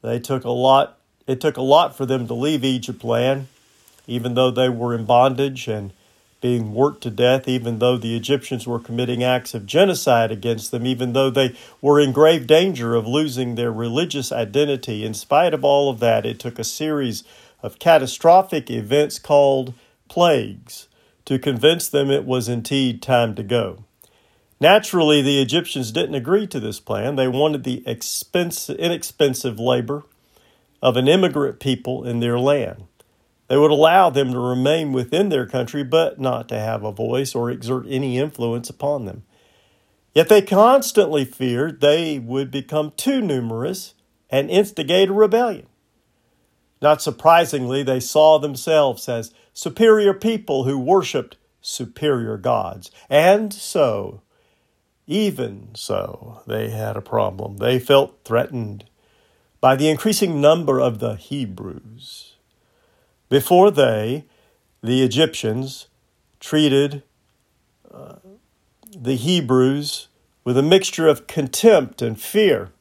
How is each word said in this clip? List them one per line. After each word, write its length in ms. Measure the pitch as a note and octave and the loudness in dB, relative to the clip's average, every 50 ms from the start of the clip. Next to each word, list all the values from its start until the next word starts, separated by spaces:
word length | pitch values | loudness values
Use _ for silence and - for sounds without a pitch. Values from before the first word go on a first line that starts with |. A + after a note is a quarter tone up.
They 180 | - A#2 A#2+ B2 | -4 -6 -6 -6
took 240 | B2 - C3+ C3 B2+ | -4 -4 -6 -4 -4
a 60 | A#2+ | -4
lot, 500 | A#2+ B2 B2 C3+ C3+ C#3 C#3+ - _ _ _ _ _ _ _ | -4 0 4 6 6 4 4 0 _ _ _ _ _ _ _
it 140 | - C3 B2+ | -6 -6 -2
took 160 | - D#3 - | -2 -4 -2
a 60 | B2+ | -2
lot 340 | C3 C3 C#3+ D#3+ F3 D3 C3+ | 2 4 4 4 4 2 -2
for 100 | - C#3 | -8 -4
them 220 | C3 C3 B2+ A#2+ | -2 -2 -4 -2
to 60 | A2+ A#2+ | -6 -6
leave 320 | A#2 C3 D3+ D#3+ C#3 A#2+ | -4 -2 -2 -2 0 0
Egypt 400 | C3+ C3 B2 - - - - - | -2 -2 -2 -4 -8 -12 -10 -4
land, 420 | A#2 A#2 A#2 B2 C3 C3+ C#3 C3+ - _ _ _ _ _ _ _ _ _ _ _ | -2 0 0 2 0 0 -2 -6 -14 _ _ _ _ _ _ _ _ _ _ _
even 280 | - A#2+ A#2+ A2+ B2+ A#2+ | -8 -8 -6 -6 -2 0
though 180 | B2 C3 C3 | 2 2 2
they 160 | B2 B2+ B2+ | 2 2 0
were 260 | B2+ A#2+ A2+ A#2+ A#2+ A#2+ | 0 0 -2 -4 -4 -4
in 120 | A#2 A2+ | -4 0
bondage 640 | G#2 B2 A#2+ B2+ C3+ C3 B2 C#3 C#3 C3+ B2+ - B2 | 4 4 6 6 4 2 0 -2 -2 -4 -8 -8 -8
and 240 | G#2+ G#2+ G2+ F#2+ - _ _ _ _ _ _ _ _ _ | -8 -8 -8 -12 -16 _ _ _ _ _ _ _ _ _
being 320 | - B2 B2 A#2+ A2 G#2+ G#2+ | -2 -2 -2 -2 -2 -4 0
worked 300 | A#2+ C3+ D3 C#3+ - - | 0 0 0 0 -6 -10
to 60 | A#2+ | -10
death, 400 | G#2+ G2+ B2 B2 B2+ C3+ C3 C3+ | -4 0 2 2 2 2 0 -4
even 300 | B2+ B2+ A2+ A#2+ A#2 G#2+ | -4 -4 -4 -6 -4 0
though 180 | A#2+ B2 B2+ | 0 0 0
the 180 | A#2+ A2+ A2+ A#2 | 0 -4 -6 -6
Egyptians 500 | A#2 A#2 - C#3+ C3+ - - C3+ A#2 - | -6 -2 -2 -2 -2 -2 -8 -10 -8 -6
were 140 | B2 A#2+ A2+ | -8 -8 -8
committing 420 | A#2 - A#2 A#2+ B2+ A#2+ B2 B2 | -8 -8 -6 -4 -4 -4 -2 -2
acts 320 | B2 B2+ B2+ B2+ B2 - - | 0 0 0 -2 -4 -8 -14
of 120 | A2+ G2+ | -12 -10
genocide 680 | G2 A#2+ D#3+ G3 G3 F3 C#3+ - C#3+ B2 A#2 A2+ A2 | -2 2 4 4 4 2 -2 0 2 2 2 2 -2
against 400 | A2 G2 G2+ A#2 A#2 G#2+ G2+ - | -4 -6 -6 -6 -6 -6 -6 -8
them, 160 | - A#2+ A#2 | -8 -6 -4
even 240 | B2+ B2+ A#2 B2+ B2 | -4 -4 -4 -4 -2
though 180 | A#2 C3+ C3+ C3+ | 0 0 0 0
they 240 | A#2+ C#3 C3+ B2+ C3 - - - - _ | 0 0 0 -2 -4 -10 -20 -20 -18 _
were 180 | - C#3 C#3+ D3 | 2 4 4 6
in 140 | D3 C3+ A#2+ | 4 4 4
grave 340 | C#3 D#3 D#3+ E3+ D#3+ B2 | 6 6 6 6 2 4
danger 480 | A#2 D3+ D#3+ F3+ G3 E3 B2+ A#2+ A#2 A#2 | 4 4 4 6 2 -2 -4 -4 -2 -2
of 100 | A#2 G#2+ | -2 -2
losing 500 | A2+ B2+ D3+ D#3 D3 B2 B2+ B2+ A#2+ A#2+ | 0 -2 -2 -2 -2 -4 -4 -4 -4 -4
their 180 | A2+ A#2+ A#2+ A2 | -4 -4 -4 -4
religious 580 | A2 A#2 A#2 A#2 D3 F3 E3+ - C#3+ B2+ - | -4 -6 -4 -2 -2 -2 -2 -4 -8 -6 -6
identity. 720 | B2+ A#2+ A2+ G2+ G2+ C#3 D3+ C#3+ C#3 B2 - - A2 G#2+ G#2+ | -4 -4 -6 -2 0 0 0 0 -2 -6 -6 -8 -8 -6 -6
In 100 | A2 G#2+ | -8 -8
spite 400 | - - _ C#3+ D3+ F3 F3 D#3 | -10 -4 _ 2 2 2 2 0
of 120 | C3+ C3 | 0 0
all 240 | C#3+ C#3+ C#3+ C#3+ C#3 | 2 2 2 2 0
of 100 | B2 A2 | -2 0
that, 260 | A#2+ A#2 A2 A2 G#2+ | 0 2 2 2 0
it 140 | A2+ A2 - | -4 -8 -8
took 180 | - B2 A#2 | -12 -12 -10
a 60 | - A2+ | -10 -10
series 600 | - - - D#3 D#3 D3+ D3 C3+ A#2+ G#2 - - _ - - _ _ _ _ | -10 -8 -6 -6 -4 -2 -2 -4 -4 -6 -8 -14 _ -20 -20 _ _ _ _
of 160 | - A#2+ - | -14 -14 -14
catastrophic 960 | _ - F3 E3 - C3+ B2 - - - E3 F3 F#3+ F#3 - F3+ D3+ - - | _ 2 4 4 4 4 0 -8 0 4 6 6 6 4 2 -6 -6 -6 -6
events 480 | A#2+ A2 G#2 G#2 C#3 D3 D3+ C#3 - - | -8 -8 -4 0 0 0 0 0 -4 -14
called 540 | - - D3 C#3+ C#3+ C#3 C3+ C3+ C3 B2+ B2 _ _ _ _ _ _ | -2 2 4 4 4 4 2 0 -2 -6 -12 _ _ _ _ _ _
plagues 800 | _ - E3+ F3 E3+ D3+ B2 G#2+ G2+ F#2+ - - - - - - _ _ _ _ _ _ _ _ | _ 0 2 4 4 4 2 0 -4 -12 -16 -20 -20 -20 -20 -20 _ _ _ _ _ _ _ _
to 120 | - C3+ | -4 -4
convince 520 | B2+ - D3 C3 A2+ C#3+ D3+ E3+ E3 - - | -2 -2 -4 -4 2 2 2 2 2 -4 -4
them 200 | - C#3+ C#3 C#3 | -2 -2 0 0
it 140 | C3+ C#3+ - | -2 -2 -2
was 240 | B2 B2+ B2+ A2+ | -2 -4 -4 -2
indeed 540 | A#2 B2 A#2 G#2+ - C#3 C3+ C3+ B2+ A#2 A#2+ | -4 -6 -6 -4 -4 -2 -2 -2 -2 -4 -6
time 340 | - - C3 A#2+ A#2+ A2+ G#2 | -2 0 2 2 2 0 -4
to 80 | F#2 A2 | -8 -6
go. 400 | G2 B2 A#2+ G#2+ F#2+ F2 - G#2+ _ _ _ _ _ _ _ _ _ _ _ _ _ _ _ | -2 -2 -2 -2 -4 -10 -14 -20 _ _ _ _ _ _ _ _ _ _ _ _ _ _ _
Naturally, 600 | D3+ E3 G3 G#3+ G#3 - - F3+ D#3+ D3+ D3+ D3 | 4 6 6 6 4 2 0 2 4 4 4 4
the 200 | C3+ C#3 C#3+ C#3 | 4 2 2 2
Egyptians 500 | C3+ A2+ C3+ F3 F3 - - C#3 B2 G#2+ | 0 0 0 -2 -4 -4 -8 -8 -8 -6
didn't 240 | A2+ D#3 - - D3+ | -4 -4 -4 -4 -6
agree 320 | C3+ A#2 C#3+ F#3 G#3 G#3+ | -8 -2 0 -2 -2 -2
to 140 | G3 - C3+ | -4 -8 -8
this 180 | G#2+ A2 G#2 - | -8 -8 -10 -12
plan. 380 | _ - G#2+ G2+ G#2+ C3 D3 | _ -8 -6 -4 -4 -4 -2
They 100 | C3+ C3 | -2 -2
wanted 380 | B2+ B2+ C3 D3 D#3 D3+ C3+ B2 | -2 0 0 0 0 0 -4 -6
the 180 | C3 B2 B2 - | -6 -8 -8 -8
expensive, 920 | B2 A#2 A#2+ - - - - - _ - F3+ F3 E3+ - - - - - | -10 -10 -8 -8 -10 -10 -10 -12 _ -2 -2 -2 -2 -6 -10 -10 -10 -8
inexpensive 840 | - E3 F3 F3 E3 - - - _ D3+ C#3 B2+ - - B2+ A2 G#2 | -4 -4 -4 -4 -4 -8 -14 -2 _ 0 0 0 -2 -6 -8 -6 -2
labor 460 | A#2 B2+ B2 B2 A#2+ A#2+ C#3+ D3 - _ _ _ _ _ _ _ _ _ _ _ _ _ _ _ | 0 0 0 0 -2 -6 -8 -10 -10 _ _ _ _ _ _ _ _ _ _ _ _ _ _ _
of 140 | - B2+ A2+ | 0 2 2
an 140 | B2+ C3 C#3 | 4 2 4
immigrant 500 | E3 F#3+ F#3 F3 C#3 D3 C#3 C3+ - _ | 4 4 2 0 0 -2 -4 -4 -6 _
people 460 | - C#3 B2+ - - - C3 - - | -4 -4 -4 -4 -4 -8 -8 -8 -8
in 160 | B2 A#2 A#2 | -6 -4 -2
their 180 | A#2 A#2+ A#2+ A#2+ | -2 -2 0 0
land. 460 | B2+ C#3 D3 C#3+ A#2 F#2 - - G2 _ _ _ _ _ _ _ _ _ _ _ _ | 2 2 2 0 0 -6 -10 -14 -20 _ _ _ _ _ _ _ _ _ _ _ _
They 100 | _ B2+ | _ 2
would 140 | C#3+ D3 D3+ | 4 6 4
allow 400 | D3+ C#3+ D#3 D#3+ F3 F#3+ F#3 E3+ | 6 6 4 6 6 6 4 4
them 200 | B2+ C#3+ C#3 B2+ | 2 0 0 0
to 80 | B2 B2 | -2 -4
remain 520 | B2 B2 B2+ B2+ B2+ C#3 D#3 E3 D#3 C#3+ | -2 -2 -2 0 2 2 0 0 -2 -2
within 380 | C3 B2+ B2+ B2 D3 E3+ G#3 G3+ | -4 -4 -4 -2 0 0 0 0
their 180 | D#3 C3+ B2 | 0 -2 -4
country, 360 | - - B2+ B2 A#2 - C#3+ C#3+ | -4 -4 -6 -4 -4 -6 -6 -4
but 360 | B2+ D#3 D#3+ E3 D3+ - - | 0 2 2 2 0 -4 -4
not 280 | C3+ C3 B2 A#2 A#2 - | -4 -4 -4 -4 -8 -8
to 100 | A2+ A2 | -8 -6
have 240 | G#2+ A2+ A2+ G#2+ G#2 | -4 -6 -6 -6 -8
a 80 | G#2+ | -10
voice 420 | G2+ G#2 A2+ A#2 A#2+ C3 C#3 C3 - | -8 -6 -6 -4 -4 -4 -4 -4 -6
or 160 | A#2+ A#2+ A#2+ | -6 -4 -4
exert 380 | B2+ B2+ A#2+ A#2 B2+ B2+ - - | -6 -8 -6 -6 -6 -6 -6 -6
any 300 | C3+ C3 C3+ C3 B2 B2+ | -6 -4 -4 -4 -2 -4
influence 500 | C#3+ D3+ - - A#2+ A#2 A2+ A#2+ A#2 - | -4 -4 -6 -6 -6 -4 -4 -6 -8 -12
upon 360 | - _ C#3+ C#3+ D3 C3+ A#2 | -12 _ -4 -4 -4 -4 -6
them. 180 | F#2+ F#2+ A2 - _ _ _ _ _ _ _ _ _ _ _ _ _ _ _ _ _ _ | -10 -14 -16 -20 _ _ _ _ _ _ _ _ _ _ _ _ _ _ _ _ _ _
Yet 160 | D3+ E3 - | 2 6 6
they 140 | G#3+ G#3 G3 | 6 6 6
constantly 840 | G3+ G3+ G3 G#3+ A#3+ C4 C#4 A#3 - - G#3+ G3 D#3+ D#3 D3 C3+ | 4 4 6 6 6 6 4 2 2 0 2 2 2 0 -2 -2
feared 560 | B2+ - - C3+ B2 A#2+ B2 C#3+ E3 - - | -4 -6 -6 -4 -2 0 -2 -2 -4 -2 2
they 380 | C#3+ C#3+ D3 E3 E3+ D#3+ D3+ C3+ | 4 4 4 4 0 -4 -6 -8
would 320 | A#2 A#2 B2+ C3+ C#3 C3 | -8 -6 -6 -6 -6 -4
become 420 | B2+ C#3 C3+ - D3+ D3+ D3+ D3+ _ | -8 -10 -8 -4 -4 -4 -4 -4 _
too 260 | - - C4 C#4 C4 | -4 -4 -2 -2 0
numerous 720 | A3+ F3 C#3 B2+ A#2+ A2+ A2+ A2+ B2+ D#3+ F#3+ F#3+ - - _ _ _ _ _ _ _ _ | -2 -2 -2 -2 -4 -4 -6 -6 -6 -6 -8 -8 -12 -18 _ _ _ _ _ _ _ _
and 220 | - C3+ C#3+ - | -2 -2 -2 2
instigate 580 | F3+ G3 G#3 G#3 - - D3+ C3+ E3+ F#3 G3 F#3+ | 2 0 0 0 -4 -8 -4 0 2 2 2 2
a 40 | G3 | 4
rebellion. 520 | G#3 A3 G3+ G#3 A3+ B3 A#3 F#3+ - - _ _ _ _ _ _ _ _ _ _ _ _ _ _ _ _ _ _ _ _ _ _ _ | 2 4 4 4 0 0 0 -4 -8 -14 _ _ _ _ _ _ _ _ _ _ _ _ _ _ _ _ _ _ _ _ _ _ _
Not 220 | D3 D3 D3+ D3 | 2 2 2 2
surprisingly, 800 | - D#3 A#2+ - - D#3 E3 E3+ E3+ - - C#3 B2+ B2 C3 C#3 | 0 -8 -6 2 4 6 6 6 4 2 -2 -4 -4 -2 -4 -2
they 180 | C#3 C3 C3 B2+ | -2 -2 -2 -4
saw 380 | B2+ - - D3+ D3+ D#3 D#3 | -4 -2 2 4 6 6 6
themselves 720 | D3 C#3 D3 C3+ B2+ - E3 D#3+ D#3 D3 C3+ A2+ - - - | 4 2 -4 -8 -8 -4 0 2 2 2 2 -2 -6 -8 -8
as 240 | A#2+ A#2 A2+ - _ _ _ _ | -8 -8 -8 -12 _ _ _ _
superior 600 | _ - - E3+ C3 - A3+ A3+ G#3+ G#3+ G#3 G3+ F#3+ | _ -10 -10 -10 0 4 6 6 6 6 4 2 0
people 520 | G3 - A3 A3+ G#3 - - D3 C3+ B2 | 0 -2 -2 -2 -2 -4 -4 -4 -2 -2
who 120 | C3 C#3+ | -2 -2
worshiped 580 | C3+ B2 C#3+ F#3+ G3 - - - - - - - _ _ _ _ _ | -2 0 2 2 2 2 0 -6 -6 -6 -6 -18 _ _ _ _ _
superior 800 | _ - - - B2+ - - - D3+ D3+ C#3 A#2+ A#2 A2 A2 | _ -14 -10 -10 -12 -12 -10 -4 -2 -2 0 0 -2 -6 -8
gods. 540 | G2+ F#2 B2 A#2+ G#2+ G2 F2 F#2+ F#2+ - - _ - _ _ | -6 -2 -2 -2 -2 -2 -6 -10 -14 -20 -20 _ -20 _ _
And 420 | C#3 D3 D#3+ F3+ G3 G#3+ A3 G#3 | 2 4 6 6 6 4 2 -6
so, 720 | G3+ - - - - F3 D3 B2 G#2+ G2+ G2 - - G#2 _ _ _ _ _ _ _ _ _ _ _ _ _ _ _ _ _ | -10 -12 -14 -6 0 0 0 0 0 -4 -6 -8 -12 -18 _ _ _ _ _ _ _ _ _ _ _ _ _ _ _ _ _
even 640 | - D3+ - D#4 D4+ - C3+ B2 A2 G2 G2+ A2+ A2+ - | -4 -2 -2 -2 -2 -2 -4 -8 -8 -10 -14 -20 -20 -18
so, 720 | - - - G2+ F#2+ - - - - - - A2+ - _ | -16 -8 -6 -4 -4 -4 -8 -12 -16 -18 -20 -20 -20 _
they 240 | A#2+ A2+ A2 A2 A2 | -8 -6 -6 -6 -6
had 260 | A2 A2 A2 G#2+ G#2 | -6 -8 -8 -6 -8
a 60 | G#2+ | -10
problem. 560 | G#2 - A#2 A2+ G#2 G2+ F#2+ F#2+ - - G2+ | -10 -4 -2 -2 -2 -2 -4 -8 -12 -12 -10
They 220 | G2+ A2+ A#2+ B2+ B2 | -4 -2 -2 -2 -2
felt 400 | B2 - C#3 C#3 C#3 - _ _ _ | 2 4 4 4 4 0 _ _ _
threatened 600 | - A2+ A#2 - - C#3+ B2 A2+ G#2 G2+ G2+ - _ _ _ _ _ _ _ _ _ _ _ _ _ _ _ | -4 -2 -2 -2 -2 -6 -10 -10 -10 -12 -14 -18 _ _ _ _ _ _ _ _ _ _ _ _ _ _ _
by 160 | - C3 C3+ | 2 2 2
the 140 | C3 D3 D#3 | 4 2 0
increasing 500 | D#3 - - A3 G#3 - G#3 F3+ D#3+ C#3+ | 0 0 0 -2 0 0 0 -2 0 4
number 400 | C#3+ D3+ D#3+ E3+ E3 C#3 C3 C3 | 4 4 4 4 2 0 0 2
of 200 | C3 B2+ A2+ G#2 | 0 0 -2 -2
the 160 | B2 A2+ G#2+ | -6 -6 -6
Hebrews. 1120 | G2+ - - C#3 C#3+ C3 G2+ F#2 F2+ F#2+ F#2+ - - _ A2 A2 B2+ C3+ - - - - _ _ _ _ _ _ _ _ _ _ _ _ _ _ _ _ _ _ _ _ | -8 -12 -12 -8 -8 -8 -8 -10 -14 -14 -14 -14 -16 _ -20 -20 -20 -20 -20 -20 -20 -20 _ _ _ _ _ _ _ _ _ _ _ _ _ _ _ _ _ _ _ _
Before 420 | _ - C#3 C3 - F3+ F3+ F#3+ G#3 | _ 0 0 2 4 6 6 6 6
they, 560 | E3 D3 C#3 A#2+ A2 G#2+ G#2+ A2+ C3 D#3 - _ _ _ _ _ _ _ _ _ _ _ | 6 4 2 2 2 -2 -2 -4 -6 -8 -10 _ _ _ _ _ _ _ _ _ _ _
the 220 | - A2+ B2+ C3 C3 | -4 -2 0 2 2
Egyptians, 840 | B2 G#2+ C3 D#3+ D#3 D#3+ - - A2+ G#2+ B2 C3 C3+ - - - _ _ _ _ _ _ _ _ _ _ _ | 0 2 2 0 0 0 -6 -6 -6 -6 -6 -8 -10 -12 -18 -20 _ _ _ _ _ _ _ _ _ _ _
treated, 640 | - - - D3+ D#3 D3 C3+ C#3 C#3+ C#3+ C#3+ C#3+ _ _ _ _ _ _ _ _ _ _ _ _ _ _ _ _ _ - - | -10 -2 0 2 2 4 4 2 2 0 -4 -10 _ _ _ _ _ _ _ _ _ _ _ _ _ _ _ _ _ -20 -20
uh, 220 | B2+ C#3 - - - _ F#3+ G3 A#3+ _ _ _ _ _ _ _ _ _ - - | -20 -20 -20 -20 -20 _ -20 -20 _ _ _ _ _ _ _ _ _ _ -20 -20
the 160 | E3+ A#2+ B2 C3+ | -10 -6 -6 -4
Hebrews 920 | A#2+ A2+ D#3+ F#3 F3 C#3+ A#2+ B2+ B2+ B2+ C3+ C3+ C#3+ D3 C#3+ - - - _ _ _ _ _ _ _ _ | -4 -2 -2 -2 -2 0 2 2 4 4 2 0 -2 -6 -8 -10 -12 -14 _ _ _ _ _ _ _ _
with 140 | B2 B2 | -2 0
a 60 | C3 C#3 | 0 4
mixture 440 | D#3 F#3+ F#3+ F#3+ - - - D#3+ | 4 4 4 2 0 -4 2 2
of 200 | D#3 D3 - - | 2 2 2 -4
contempt 720 | - - D#3+ C#3 B2+ - - - A3+ G#3+ E3 C3+ A2 - - | -8 -6 -6 -6 -4 -6 4 6 6 6 6 4 -2 -8 -6
and 180 | B2 A#2 A2 - | -6 -6 -6 -8
fear. 520 | - - - G#3 G#3+ F#3 C3+ G2+ - F#2 _ _ | -12 -4 0 2 4 4 2 0 -2 -12 _ _